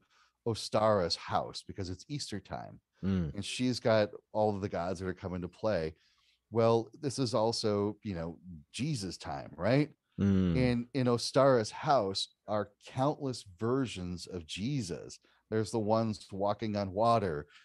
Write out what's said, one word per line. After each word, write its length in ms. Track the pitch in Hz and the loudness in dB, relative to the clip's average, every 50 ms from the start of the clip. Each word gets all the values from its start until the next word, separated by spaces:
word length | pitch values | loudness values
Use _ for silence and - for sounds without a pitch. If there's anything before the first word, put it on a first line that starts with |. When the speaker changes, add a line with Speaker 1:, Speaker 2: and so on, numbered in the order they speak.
| _ _ _ _ _ _ _ _ - | _ _ _ _ _ _ _ _ -4
Speaker 1:
Ostara's 720 | 120 110 - - - - 110 107 110 107 101 85 82 - | -4 -4 -4 -4 -2 2 4 4 4 4 4 2 0 -2
house 460 | - - - 101 87 64 60 - - - | -4 -4 -4 -2 -2 -2 -4 -8 -12 -14
because 240 | - 87 104 95 85 | -12 -10 -8 -8 -8
it's 160 | 92 - - - | -8 -10 -10 -10
Easter 320 | 143 143 - - 107 95 | -8 -8 -8 -8 -10 -10
time. 400 | - - 82 60 57 50 52 - _ _ _ _ 87 | -10 -10 -12 -12 -12 -12 -16 -20 _ _ _ _ -2
Speaker 2:
Mm. 300 | 95 95 92 85 76 - | 0 0 0 0 -2 -4
Speaker 1:
And 100 | 101 98 | -6 -8
she's 340 | - - - 127 127 123 - | -6 -4 -2 -2 -2 -2 0
got 300 | - 120 110 107 104 101 - - _ _ | 2 4 4 4 4 2 -2 -8 _ _
all 220 | - 107 107 107 104 | -2 0 2 2 0
of 80 | 95 | 0
the 60 | 98 95 | -2 -4
gods 320 | 98 87 85 92 98 87 | -2 -2 -2 -4 -4 -4
that 60 | 95 92 | -4 -6
are 40 | 87 | -6
coming 280 | - - 90 90 90 | -6 -6 -6 -6 -6
to 60 | 87 85 | -6 -8
play. 460 | - - - 110 104 85 80 80 80 _ _ _ _ _ _ _ _ _ _ - | -6 -4 -2 0 0 0 0 -2 -6 _ _ _ _ _ _ _ _ _ _ -2
Well, 380 | 104 117 113 113 117 113 113 - - - | 2 4 6 6 6 4 2 -2 -8 -10
this 180 | - 139 - 135 | -8 -6 -2 -2
is 160 | 135 110 117 | -2 0 2
also, 640 | 113 110 117 113 - - 107 104 101 101 104 104 - | 2 2 2 2 0 0 2 2 2 2 0 -2 -4
you 120 | - 107 95 | -6 -6 -6
know, 240 | 82 82 85 82 - 85 92 87 78 71 _ | -4 -6 -6 -8 -12 -14 -16 -16 -16 -16 _
Jesus 440 | - - - 160 151 113 98 90 - - | -6 -4 -2 -2 -2 -2 -4 -6 -8 -8
time, 320 | - 87 71 69 60 55 - | -8 -8 -8 -8 -10 -12 -6
right? 340 | 76 87 107 127 143 151 - - _ _ _ _ - | -2 2 4 4 4 4 0 -4 _ _ _ _ 0
Speaker 2:
Mm. 360 | 98 101 98 95 92 90 82 | 2 4 4 4 4 4 4
Speaker 1:
In, 300 | - 127 123 123 120 120 - - | 4 4 2 2 0 -2 -4 -2
in 120 | 135 123 123 | 0 2 2
Ostara's 600 | 120 113 - - - 143 131 139 131 117 107 - | 2 2 0 2 4 6 6 6 6 4 4 0
house 580 | - - - 156 143 127 104 95 92 - - - _ _ _ - | -4 -4 0 2 4 4 2 2 -2 -4 -6 -8 _ _ _ -4
are 220 | 104 104 104 - _ _ - | -2 -2 -2 -4 _ _ -20
countless 580 | - - 131 131 147 147 147 147 135 120 - - 101 90 - | -8 -2 0 0 0 0 -2 -4 -6 -6 -8 -10 -16 -8 -4
versions 680 | 110 117 127 139 135 104 - 95 90 87 90 85 - | -2 0 0 0 0 -2 -4 -6 -6 -6 -6 -8 -8
of 200 | - - 90 80 | -10 -10 -10 -10
Jesus. 720 | 78 - 92 101 131 147 135 107 85 80 58 50 - - - _ _ _ _ _ - | -8 -8 -6 -4 -2 -2 -2 -4 -4 -6 -8 -10 -14 -16 -18 _ _ _ _ _ -4
There's 200 | 107 110 110 104 | -2 -2 0 0
the 80 | - 117 | -2 0
ones 480 | 104 101 110 113 113 110 104 - - - | 2 2 2 2 2 0 -2 -4 -8 -10
walking 420 | 104 95 101 101 104 - 113 110 104 | -6 -2 0 0 0 -2 -2 -4 -2
on 160 | 101 101 92 | -2 -2 -2
water. 540 | 90 101 113 120 117 113 101 90 76 73 71 - - - | 0 2 4 4 4 4 2 0 -2 -4 -6 -10 -16 -20